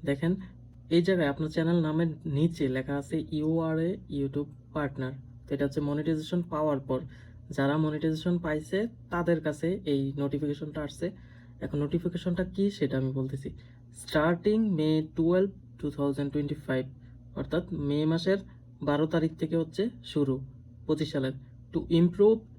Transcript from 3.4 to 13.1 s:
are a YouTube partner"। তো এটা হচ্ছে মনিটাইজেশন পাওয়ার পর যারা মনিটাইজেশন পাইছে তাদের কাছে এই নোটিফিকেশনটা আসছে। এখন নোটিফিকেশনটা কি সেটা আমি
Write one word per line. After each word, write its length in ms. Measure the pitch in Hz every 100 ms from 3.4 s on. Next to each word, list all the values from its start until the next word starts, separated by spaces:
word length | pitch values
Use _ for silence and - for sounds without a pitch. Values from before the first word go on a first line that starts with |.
| 151
are 320 | 165 160 160
a 160 | 165 202 -
YouTube 640 | 143 139 139 143 - - 156
partner"। 360 | 143 135 131 135 - - -
তো 80 | 139
এটা 100 | 143
হচ্ছে 160 | 139
মনিটাইজেশন 600 | 143 147 151 156 156 175
পাওয়ার 380 | 170 156 151 143
পর 220 | 135 131 - - - - -
যারা 280 | - 139 151
মনিটাইজেশন 600 | 156 151 160 156 175 175
পাইছে 500 | 165 151 156 190 120 - -
তাদের 320 | 170 165 165
কাছে 380 | 156 147 160 185 -
এই 280 | 139 135 139
নোটিফিকেশনটা 640 | 143 139 147 143 151 156
আসছে। 300 | 147 - 175 - - - - -
এখন 180 | 147 147
নোটিফিকেশনটা 640 | 143 175 175 175 185 175
কি 280 | 185 - 202
সেটা 260 | 202 139 131
আমি 140 | 131